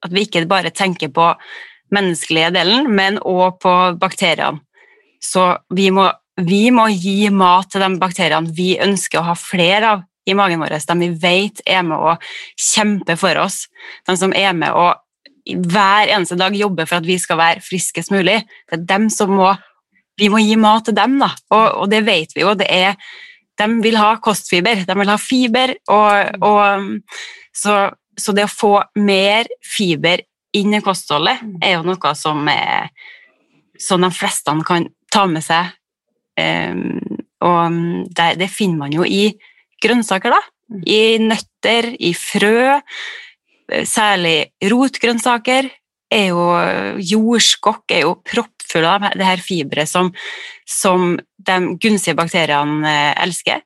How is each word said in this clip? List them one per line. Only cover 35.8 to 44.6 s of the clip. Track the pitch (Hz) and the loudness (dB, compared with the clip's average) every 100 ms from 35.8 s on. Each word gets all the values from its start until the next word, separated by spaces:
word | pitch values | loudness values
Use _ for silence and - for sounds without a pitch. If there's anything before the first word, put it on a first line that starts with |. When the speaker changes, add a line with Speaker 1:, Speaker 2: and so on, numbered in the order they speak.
| _ _ _ _ _ - | _ _ _ _ _ -4
Speaker 1:
ehm, | 160 160 - - - - - - - _ | -2 -2 -4 -6 -6 -6 -8 -10 -12 _
og | 170 175 170 170 170 180 190 | 0 2 0 -2 -2 -4 -6
det, | 175 170 160 | -2 -2 0
det | 190 | -6
finner | - 202 160 | -2 -2 -2
man | 139 | -4
jo | 147 | -2
i | 175 196 208 208 _ _ _ _ | 0 2 0 -2 _ _ _ _
grønnsaker | 220 240 220 190 233 | 0 0 0 -2 2
da, | 311 - _ _ | 0 0 _ _
Speaker 2:
Mm. | 214 | -12
Speaker 1:
i | 170 214 220 226 | 0 2 4 2
nøtter, | 220 220 - _ 208 233 233 240 | 2 0 -6 _ 0 0 -2 -4
i | 175 | -4
frø, | 170 - 208 202 226 254 285 277 - - - - _ _ _ _ | -4 -4 0 2 2 2 2 -2 -16 -14 -16 -20 _ _ _ _
eh, | - | -6
særlig | - - 214 196 175 160 - _ | -2 0 2 2 0 0 -2 _